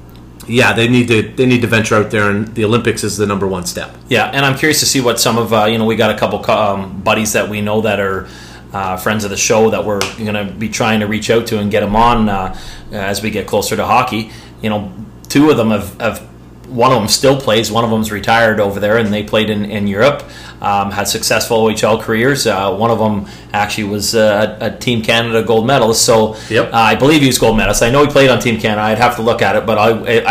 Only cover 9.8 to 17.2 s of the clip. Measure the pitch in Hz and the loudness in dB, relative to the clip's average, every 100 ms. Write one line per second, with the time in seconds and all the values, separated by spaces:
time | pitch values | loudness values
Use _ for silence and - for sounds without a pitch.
9.8 | 90 101 95 - 107 104 101 90 107 - | -2 -2 -4 -6 -6 -4 -6 -6 -6 -2
10.8 | 117 110 104 107 107 113 110 107 104 104 | 0 0 0 -4 0 0 0 -2 0 0
11.8 | 101 107 117 120 107 98 92 - - - | 0 2 4 4 2 0 -4 -8 -14 -16
12.8 | - 107 98 98 107 98 92 104 95 104 | -12 -8 -6 -4 -4 -6 -2 -2 -2 -2
13.8 | 92 113 127 107 113 - - - 110 107 | 2 2 2 -4 -8 -12 -20 -8 -4 -4
14.8 | 101 - - - - 143 151 123 110 107 | -6 -12 -16 -16 -2 2 4 4 2 0
15.8 | - - 117 101 - - - - - 123 | -4 -6 -6 -6 -12 -20 -20 -20 -10 0
16.8 | 123 127 104 - | 2 4 2 2